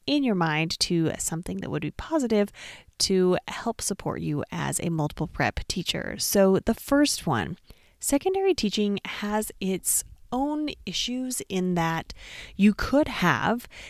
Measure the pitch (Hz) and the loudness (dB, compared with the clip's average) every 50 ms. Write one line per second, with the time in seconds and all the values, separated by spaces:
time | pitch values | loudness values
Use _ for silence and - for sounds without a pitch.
0 | _ - 285 294 277 247 208 180 165 160 151 151 160 165 - - - - 180 165 | _ 0 0 2 2 2 2 2 2 2 2 2 0 0 -2 -2 -2 0 2 2
1 | 160 156 - - - - 165 160 180 - 185 196 190 - - 151 151 147 - - | 2 2 0 -2 -4 -4 -4 -4 -6 -6 -6 -6 -6 -4 -4 -4 -4 -6 -6 -8
2 | - - 330 311 262 226 220 208 202 202 - - - - - - - _ _ - | -6 -2 0 0 2 2 4 2 2 2 -2 -8 -18 -18 -18 -18 -20 _ _ -2
3 | - - 190 185 180 180 180 - - - - - - 233 226 - - - 196 - | 0 2 4 4 4 4 2 2 0 -4 -10 -6 -4 -4 -4 -4 -4 -6 -6 -4
4 | - 156 - - 165 156 147 143 - - - 165 147 135 135 - - 170 170 156 | -6 -6 -6 -4 -4 -4 -2 -2 -4 -4 -4 -4 -4 -2 -2 -2 -2 -2 0 0
5 | 147 147 - - 160 - - - 139 104 - - - - - 190 175 - - - | 0 -2 -2 -4 -6 -4 -2 0 0 0 0 -2 -4 -4 -6 -4 -4 -4 -4 -4
6 | - - - - - - - 202 196 190 190 - - - 226 - - - 277 285 | -6 -6 -6 -4 -2 2 4 6 6 6 6 4 2 0 -2 -2 0 2 4 4
7 | 294 277 - - - 175 135 110 82 - 180 - - - - - _ _ _ _ | 4 4 2 0 -2 0 0 0 0 -2 -6 -10 -12 -18 -20 -20 _ _ _ _
8 | - - 277 277 - 381 381 392 381 392 330 - - 208 - 220 208 202 202 190 | -2 0 0 2 2 2 0 2 4 2 2 2 2 0 0 2 0 0 0 -2
9 | - - - - - 208 208 214 208 - - - 196 190 190 175 - - - - | -4 -8 -8 -6 -4 -2 -2 -2 -2 -2 -6 -6 -2 -2 -2 -2 0 0 -2 -2
10 | - - - - - - 240 254 277 294 302 302 302 294 - - - - 170 - | -2 -6 -12 -20 -10 -6 -4 -2 -2 0 -2 -2 -2 -4 -6 -8 -8 -6 -4 -4
11 | - 240 247 254 254 254 254 - - - 190 185 180 185 180 170 165 165 165 165 | -4 -4 -4 -4 -4 -4 -6 -6 -6 -4 -2 0 0 2 2 2 2 0 0 -2
12 | - - - - - - - - - - - - 196 214 202 - - - 254 285 | -6 -8 -12 -18 -18 -18 -16 -16 -16 -10 0 4 6 6 6 4 2 2 2 2
13 | 311 - 226 - 180 175 135 110 - 170 226 240 - - - - - - | 2 2 0 0 2 2 2 2 2 0 0 0 -4 -8 -16 -18 -18 -18